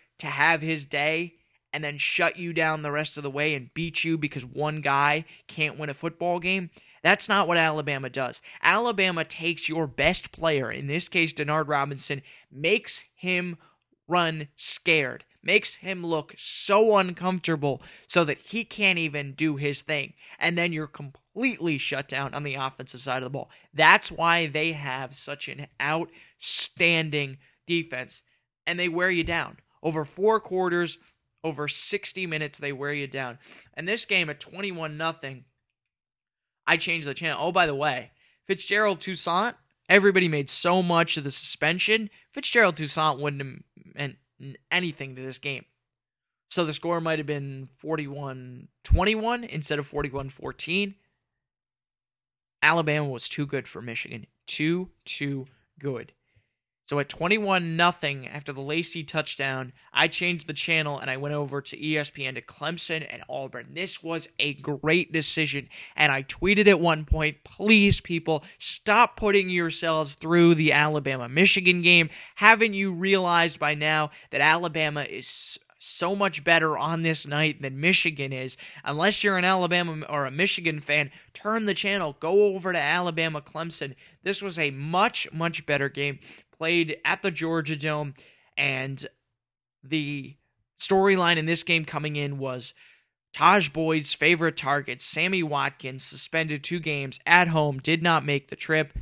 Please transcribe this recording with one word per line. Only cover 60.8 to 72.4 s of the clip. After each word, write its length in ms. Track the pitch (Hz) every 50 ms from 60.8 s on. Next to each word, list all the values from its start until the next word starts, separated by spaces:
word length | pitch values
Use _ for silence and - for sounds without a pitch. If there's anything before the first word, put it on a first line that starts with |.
| 151 147 143 -
and 100 | - 135
I 60 | 131
went 180 | 135 143 143 147
over 280 | 147 143 135 139 139
to 200 | 139 - - - 151
E 140 | 156 156
S 120 | 151 143 -
P 160 | - 147 135
N 100 | 131 127
to 60 | 120
Clemson 640 | - - - - 147 156 170 165 - - 160 160 156 -
and 140 | 113 - - -
Auburn. 400 | 139 139 135 131 - 120 117 127
This 320 | 139 165 190 190 - - -
was 240 | 165 165 160 160 - _
a 160 | - 143 147 139
great 580 | 139 - 151 143 131 - 156 165 180 - - 156
decision, 560 | 160 139 - - 160 156 131 139 139 123 - - - - - -
and 160 | 151 151 147
I 120 | 135 135 135
tweeted 440 | - - - 175 196 208 208 208
at 140 | 208 196 160
one 240 | 170 170 160 156 151
point, 400 | - - 156 151 151 143 _ _
"Please, 560 | - - - 196 214 220 208 202 202 196 -
people, 420 | - - 170 165 - 165 156 147 - - - -
stop 560 | - - - - - 220 208 233 240 226 -
putting 340 | - 220 202 196 202 185 185
yourselves 640 | 180 175 170 165 160 - 170 165 160 156 156 139 143
through 400 | _ - 160 170 175 170 170 170
the 180 | 156 160 156 135
Alabama-Michigan 1080 | 147 151 151 151 147 139 139 135 131 120 120 135 160 190 202 - 196 180 180 180 175
game. 280 | 170 175 175 170 165 151 - - - - _
Haven't 380 | -